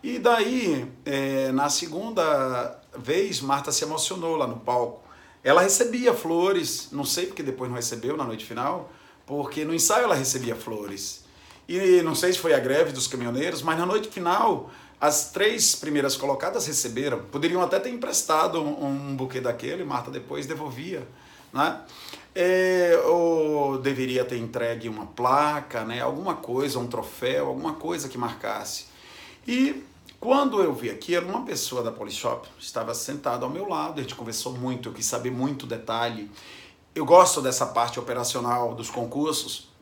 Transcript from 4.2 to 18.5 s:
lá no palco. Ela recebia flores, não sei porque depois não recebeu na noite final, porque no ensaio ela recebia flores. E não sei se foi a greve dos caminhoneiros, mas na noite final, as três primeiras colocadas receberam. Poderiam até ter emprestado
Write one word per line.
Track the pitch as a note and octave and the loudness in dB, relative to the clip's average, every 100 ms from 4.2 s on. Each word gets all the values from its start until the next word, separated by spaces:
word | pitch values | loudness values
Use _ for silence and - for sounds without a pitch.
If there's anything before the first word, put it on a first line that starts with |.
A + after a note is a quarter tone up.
| E3 D#3+ | -2 -2
lá | B2+ | -2
no | A2+ | -4
palco. | - B2 A#2 - - - - - | -2 0 0 -4 -20 -20 -20 -6
Ela | C3 D#3 | 4 6
recebia | F#3+ F#3+ A#3+ A#3+ B3 | 6 4 2 4 2
flores, | - E3 E3+ F#3 F#3+ D#3 - - | 2 2 2 4 2 0 -6 -6
não | C#3 | -6
sei | C#3 - F#3 | -2 -2 -4
porque | - | -4
depois | C#3+ B2+ B2+ | -6 -4 -6
não | |
recebeu | B2 A#2+ A2+ A#2+ D#3 | -4 -6 -4 -4 -4
na | |
noite | B2+ G#2+ | -4 -6
final, | - A2+ C3 F3 F3 - - - - | -10 -4 -4 -4 -8 -18 -20 -20 -8
porque | C#3+ C#3+ D3+ | -6 -4 -4
no | D#3 | -2
ensaio | E3 - G#3+ | 0 4 4
ela | A#3+ | 4
recebia | D#3 C3 C3 A#2+ | 2 2 -2 -2
flores. | A2 - A2 G2+ G2 - - - - - - - | -6 -6 -8 -8 -10 -10 -12 -18 -20 -20 -20 -6
E | F3 F#3+ F3+ | 0 8 8
não | E3 | 8
sei | D3+ F3+ | 2 2
se | F3+ | 2
foi | E3 | 4
a | C#3 | 4
greve | B2 C#3+ E3 | 4 4 4
dos | C3 - | 2 -4
caminhoneiros, | B2+ A#2+ B2 E3 D#3 | -2 -2 0 -2 -2
mas | C#3+ D#3+ | -2 0
na | F3+ | 2
noite | G#3 - | 0 -2
final, | - F3 F#3+ A3+ D#3 - - - - | -4 0 4 4 2 -4 -16 -20 0
as | D3 D3 - | 2 2 -2
três | - G3+ A#3 - | 2 2 4 2
primeiras | - D#3 D3 C#3 C3+ | 0 0 0 0 0
colocadas | C#3 C3+ E3+ E3 D3+ | -2 -2 -2 -2 -2
receberam. | D3 C#3 A#2 C#3+ A2+ | -2 -2 -2 -2 -4
Poderiam | - C#3+ E3 F3+ | -6 -2 0 2
até | F3 F#3+ | 2 2
ter | A#3+ | 0
emprestado | A#3+ - - - D#3 E3 | -6 -2 -2 2 2 2